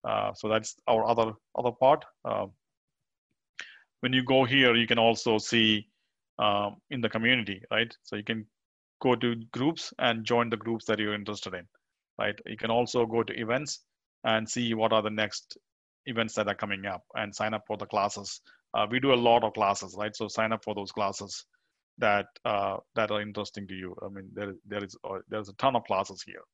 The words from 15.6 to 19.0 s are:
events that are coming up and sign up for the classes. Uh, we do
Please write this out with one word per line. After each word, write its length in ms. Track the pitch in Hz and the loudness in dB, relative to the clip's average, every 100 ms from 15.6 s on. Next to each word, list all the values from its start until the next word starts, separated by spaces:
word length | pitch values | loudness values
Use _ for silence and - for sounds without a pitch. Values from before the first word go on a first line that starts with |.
| _ _ _ _ - | _ _ _ _ -8
events 280 | 117 110 | -4 -2
that 140 | - 104 | -2 -2
are 60 | |
coming 320 | 101 104 98 98 | -2 -4 -4 -6
up 180 | 87 _ | -8 _
and 180 | - 104 | -6 -6
sign 220 | 101 107 | -4 -4
up 80 | 107 - | -4 -6
for 100 | 107 | -8
the 100 | 101 | -2
classes. 540 | 104 101 104 101 - _ _ _ | 0 0 -2 -12 -14 _ _ _
Uh, 120 | - 104 | -2 0
we 80 | |
do 140 | 123 | 2